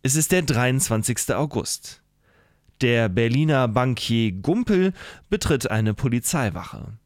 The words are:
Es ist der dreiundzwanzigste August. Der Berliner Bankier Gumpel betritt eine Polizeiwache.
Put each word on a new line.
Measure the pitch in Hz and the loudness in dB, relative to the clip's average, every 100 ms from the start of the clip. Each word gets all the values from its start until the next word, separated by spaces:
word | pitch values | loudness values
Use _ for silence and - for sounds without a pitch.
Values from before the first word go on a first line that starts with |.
Es | 135 147 | 0 0
ist | 156 | 2
der | 185 | 2
dreiundzwanzigste | 147 120 123 131 - 110 107 117 - 110 | 2 2 2 0 0 0 0 -4 -2 -2
August. | 147 123 - - - - _ _ _ _ _ _ _ _ | -2 -2 -4 -8 -10 -20 _ _ _ _ _ _ _ _
Der | 123 120 113 | 2 4 2
Berliner | 90 117 127 156 143 123 | 2 2 2 2 2 2
Bankier | 113 127 120 - 113 113 | 2 0 -2 0 0 0
Gumpel | 92 95 208 226 190 190 185 - - _ | -2 -2 -2 2 2 2 -2 -16 -20 _
betritt | 202 - 143 113 | -4 0 0 0
eine | 110 107 | 0 0
Polizeiwache. | 104 131 120 - 170 117 82 85 - - 110 | 0 0 0 0 -2 -2 -4 -12 -14 -16 -18